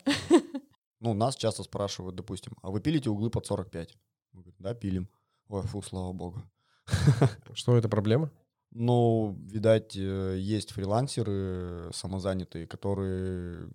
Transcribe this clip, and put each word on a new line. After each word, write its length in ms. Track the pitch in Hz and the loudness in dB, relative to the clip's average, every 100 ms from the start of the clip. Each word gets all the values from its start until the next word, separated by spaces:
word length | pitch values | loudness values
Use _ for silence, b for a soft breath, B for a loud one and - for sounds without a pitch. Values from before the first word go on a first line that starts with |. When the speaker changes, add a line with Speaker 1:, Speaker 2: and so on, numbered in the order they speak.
| 277 | 0
Speaker 1:
<laughs> 640 | 277 - 339 - 277 - _ _ _ | 0 6 6 6 -6 -14 _ _ _
Speaker 2:
Ну, 140 | 117 101 | -2 2
нас 200 | 123 - | 2 2
часто 280 | 113 - | -2 -2
спрашивают, 520 | 95 113 101 - 92 92 | -6 -4 -4 -4 -8 -10
допустим: 380 | 90 92 - - | -8 -10 -10 -12
«А 80 | 92 | -6
вы 120 | 101 | -2
пилите 280 | 147 160 113 | 0 0 0
углы 220 | 101 113 | 0 0
под 160 | - - | -2 -2
сорок 240 | 101 90 | -4 -4
пять?» 260 | 85 82 _ _ _ _ | -10 -12 _ _ _ _
Мы 100 | 92 | -20
говорим: 180 | 90 92 | -20 -10
«Да, 160 | 95 120 | -8 -4
пилим». 340 | 98 92 92 _ _ _ - | -2 -2 -4 _ _ _ -8
«Ой, 160 | 101 | -6
фу, 180 | 101 101 | -4 -6
слава 320 | - 95 92 | -8 -6 -6
богу». 300 | 92 87 98 - _ B B B | -6 -8 -10 -14 _ B B B
<laughs> 680 | B 143 117 139 - - | B 4 6 2 0 -12
Speaker 3:
Что, 220 | - - 120 | -4 2 4
это 120 | 107 | 4
проблема? 420 | 107 104 120 156 - _ _ _ | 2 4 2 2 -6 _ _ _
Speaker 2:
Ну, 640 | 117 120 120 117 113 107 95 92 | -2 4 6 6 4 2 -4 -8
видать, 500 | 107 110 110 110 98 | 2 6 6 4 -4
э, 400 | 95 95 95 95 | -2 -2 -2 -2
есть 360 | 98 107 - | 0 -2 -2
фрилансеры, 580 | - 98 110 139 - 104 | -4 0 0 0 -2 -2
э, 560 | 98 95 92 90 87 87 | -2 -2 -4 -6 -8 -10
самозанятые, 760 | - 92 95 95 92 90 82 82 | -10 -6 -4 -2 -2 -4 -8 -10
которые 1000 | - 101 98 95 92 92 90 87 87 85 | -6 -4 -2 -2 -2 -4 -4 -6 -10 -12